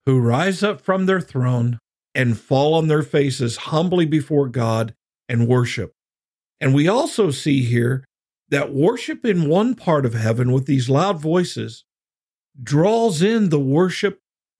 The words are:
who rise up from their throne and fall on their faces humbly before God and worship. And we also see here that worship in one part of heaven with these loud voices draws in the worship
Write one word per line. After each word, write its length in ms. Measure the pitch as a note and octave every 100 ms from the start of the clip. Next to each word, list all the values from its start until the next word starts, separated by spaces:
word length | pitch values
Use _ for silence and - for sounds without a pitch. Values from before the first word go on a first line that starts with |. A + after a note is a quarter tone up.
who 160 | C3+ C3
rise 420 | A#2 B2+ F#3+ F#3+
up 180 | G3+ D#3+
from 260 | - F#3+ F#3+
their 140 | F#3+
throne 580 | - C3+ B2 B2 A#2+ A#2 _ _ _
and 240 | - B2 G#2+
fall 340 | - C3+ D3
on 140 | E3 D#3+
their 160 | D3+
faces 540 | C3+ D3+ C#3+ B2+ A#2 -
humbly 500 | - D#3 F3+ F3+ D#3
before 420 | D#3 C3+ D3 C3+
God 460 | B2 A2+ A2+ A2 - _ _ -
and 200 | A#2+ A#2
worship. 460 | B2 A#2+ - F2 _ _ _ _ _ _ -
And 120 | C3+
we 160 | C#3 D#3+
also 420 | A#3+ E4 - F#3
see 320 | C3 D3+ C#3
here 420 | A#2+ A#2+ A#2 C3 - _ _ _ -
that 240 | C#3 C#3+
worship 520 | C3+ F3 C4+ - D#4
in 240 | A#3 F3 D3
one 260 | F3 A#3+
part 320 | A#3 - D3+ B2+
of 80 |
heaven 360 | A2+ A2 A2+ B2
with 140 | C3+
these 240 | C3+ C3+ A#2+
loud 320 | C3+ F#3+ E3
voices 640 | D#3 F3 F3 B2 A2+ A2+ _ _ _ _ _ _ _ C#3
draws 580 | B2 C#3+ F#3+ A3+ A#3 D#3
in 300 | G3 A3+ F#3+
the 100 | D3
worship 640 | C3+ D3 F#3 - G3+ - _ _ _